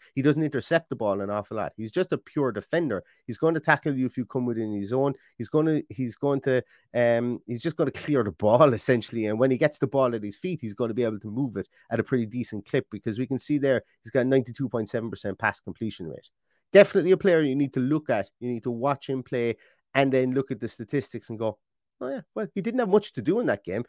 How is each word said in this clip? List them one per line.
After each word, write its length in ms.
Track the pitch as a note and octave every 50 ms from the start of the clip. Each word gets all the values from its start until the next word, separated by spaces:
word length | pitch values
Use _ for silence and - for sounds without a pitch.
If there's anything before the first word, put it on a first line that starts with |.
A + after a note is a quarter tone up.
| - - -
He 60 | C3+
doesn't 200 | B2+ D3 C#3+ D#3
intercept 480 | D#3 D3 - B2 - - E3 E3 - -
the 60 | -
ball 240 | - A2+ G#2 G2 G2+
an 100 | G2 G2+
awful 280 | G#2 G#2 G2+ - A2+ G#2+
lot. 160 | F#2+ - -
He's 160 | - A2 A2
just 220 | - F3 F#3 - D#3
a 40 | C3
pure 360 | _ - - D3+ C#3 B2 G#2
defender. 500 | G#2 - - - E3+ F3 C3+ G#2 F2+ - _ _ _ _ -
He's 100 | A2+ -
going 180 | D#3+ D#3+ E3
to 40 | D#3
tackle 340 | - - D3+ C#3 - D#3 C#3
you 120 | C3 B2+
if 100 | B2 -
you 100 | C3 A#2+
come 200 | - - C3 B2
within 260 | B2 A#2 A2 A2 G#2+
his 160 | G#2 G2+ G2 G2
zone. 280 | B2 C3 C#3 C#3+ C3+ - _ _ _ -
He's 120 | A#2 -
gonna, 320 | - D#3 D#3 D#3+ D#3 C#3+ - -
he's 260 | - - B2+ A#2 G#2+
going 240 | - - C#3+ C#3 C3
to, 220 | - C#3 B2+ B2 - _ _ _ _ _ -
um, 440 | A#2+ A#2+ A#2 A#2 A#2 A#2+ A#2+ A#2+ - _
he's 160 | - B2 A#2
just 140 | - E3 D#3
gonna 160 | - D#3 C3+
clear 320 | - - - - D3 C3 A2+
the 80 | G#2
ball, 420 | F2 - G#2 G#2+ A2+ B2+ D#3 C#3+ A#2
<laughs> 0 |
essentially. 520 | G#2 - - B2+ A#2 G#2+ - - A#2 G#2+
And 120 | G#2 G#2+ A2
when 140 | B2+ C3+
he 60 | C3 A#2+
gets 220 | D#3 D3 - -
the 80 | C#3+ A#2+
ball 280 | C#3 C#3 C3 B2 A#2+
at 80 | A2 G#2
his 140 | G#2 G2 -
feet, 240 | - F#3 F3 -
he's 120 | - A2 G2+
gonna 200 | - B2 A2+ G#2+
be 100 | A#2 A#2+
able 160 | A2+ A2 G2+
to 100 | - A2
move 280 | G2+ B2+ C#3+ B2 F#2 G2
it 100 | F2+ _ _ _ _ -
at 80 | A#2 A2+
a 40 | G#2+
pretty 220 | - C3+ B2 A2+
decent 400 | G#2 A#2 B2 A2+ - A2 G#2 -
clip, 220 | - - C3+ - -
because 300 | - G2 - A#2+ G2+ A#2
we 80 | C3 B2
can 100 | C3+ A#2+
see 200 | - - D3 C#3+
there 240 | C3+ C#3 B2+ A2 - _ _ _
he's 100 | - A2+
got 100 | - C3
a 40 | A#2+
ninety-two 440 | C3 C3+ C3+ A#2+ A#2 A#2 - C#3 A2+
point 180 | - A#2 A2 -
seven 220 | - A2+ A2 A2+
percent 280 | G2 - - G2+ F#2+ -
pass 220 | A2+ G#2 G2 -
completion 480 | - G#2+ - - A2+ A2 - - F2+ D#2
rate. 220 | B1+ - - - _ _ _ _ _ _ _ _
Definitely 400 | - G3 G3 - - G3 D3+ F3+
a 60 | F#3+ E3+
player 240 | - G3 E3+ D#3+
you 140 | D3+ C3+ C3
need 180 | C#3+ C#3+ C3+ -
to 80 | C3+
look 280 | B2 C3+ D3+ D#3 D3+ -
at. 220 | B2 G#2 G2 - _ -
You 100 | B2 B2
need 140 | B2 A2+ -
to 80 | B2+
watch 380 | A#2 A2+ A#2+ C#3+ C#3 - - -
him 140 | C3+ C3 A#2+
play 340 | - C#3 B2 A#2 A#2 A2 _ _ _ _ _ _ _ -
and 180 | C3+ C#3 C3+
then 200 | B2+ C3 C3 B2+
look 200 | B2+ C#3 C3 -
at 100 | B2+ G#2
the 80 | A#2+ A2
statistics 600 | - - A#2 - - C#3 - - - A2 - -
and 80 | A2+ G#2+
go, 220 | A2+ A2 G#2+ _ _ _ _ _ _ _ _ -
Oh, 80 | - C4
yeah. 120 | C#4 A#3+ - _ -
Well, 140 | G#3+ G#3+ E3+ -
he 60 | G3+
didn't 180 | F3 A3+ A3+ B3+
have 100 | A#3+ F#3+
much 240 | G3 G#3 G3+ - -
to 80 | C3+
do 180 | G2+ C3+ F#3+ A#3+
in 60 | A#3+
that 180 | C#3+ G#2+ - -
game, 220 | F2 F2+ A2+ A#2+